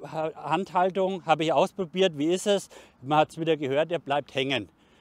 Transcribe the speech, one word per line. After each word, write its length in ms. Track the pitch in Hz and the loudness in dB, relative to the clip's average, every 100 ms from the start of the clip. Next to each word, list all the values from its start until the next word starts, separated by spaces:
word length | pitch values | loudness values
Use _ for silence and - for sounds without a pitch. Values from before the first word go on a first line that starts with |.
Ha-, 280 | 151 160 156 - | -8 -6 -6 -6
Handhaltung 880 | 147 165 196 180 185 180 185 190 165 | -4 -2 0 0 0 2 -2 -2 0
habe 180 | 156 | 0
ich 80 | 160 | 2
ausprobiert, 680 | 143 185 - 175 180 190 147 | 2 2 0 -8 0 0 2
wie 80 | 156 | -2
ist 180 | 185 214 | 0 0
es? 240 | 202 - - - _ | 0 -2 -16 -20 _
Man 160 | 127 151 | 0 2
hat's 220 | 151 - | 2 0
wieder 180 | 165 151 | -2 0
gehört, 340 | 139 139 160 | 0 0 0
er 60 | 170 | -2
bleibt 380 | 123 143 - 135 | -2 -4 -2 -2
hängen. 340 | 135 139 95 _ _ _ | 0 -2 -4 _ _ _